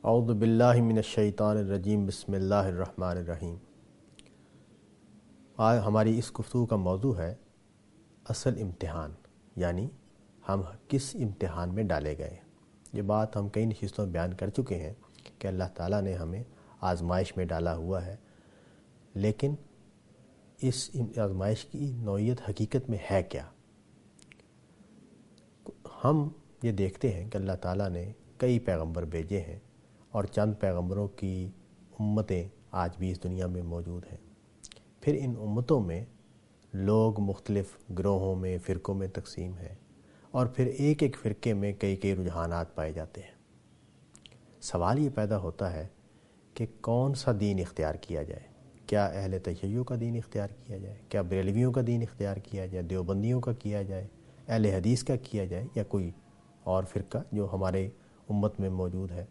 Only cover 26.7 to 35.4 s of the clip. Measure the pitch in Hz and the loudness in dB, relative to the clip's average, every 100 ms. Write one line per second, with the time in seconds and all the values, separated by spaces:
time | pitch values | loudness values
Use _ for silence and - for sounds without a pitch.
26.7 | 98 95 - 131 90 101 104 98 90 95 | 0 0 2 0 0 -4 -4 -2 -2 -2
27.7 | 95 98 87 92 - - - 127 120 117 | -2 -2 -4 -6 -12 -20 -2 2 2 2
28.7 | 85 80 82 82 82 82 98 80 90 - | 0 -2 -4 -4 -4 -2 -4 -4 -12 -16
29.7 | - - - - 107 98 - 107 104 98 | -20 -20 -20 -6 -2 0 2 2 2 0
30.7 | 87 90 98 101 - 98 92 92 - - | 0 -2 -2 -4 -4 -4 -4 -6 -10 -20
31.7 | - - - 104 107 104 92 90 - - | -20 -20 -4 0 0 0 -2 -2 -12 -6
32.7 | 92 87 85 92 90 90 92 90 90 85 | -2 -2 0 -4 -2 -4 -2 -2 -4 -4
33.7 | 85 85 87 - - - - _ - - | -6 -6 -8 -10 -18 -18 -20 _ -20 -20
34.7 | - - _ - 147 135 113 | -20 -20 _ 0 0 -2 -4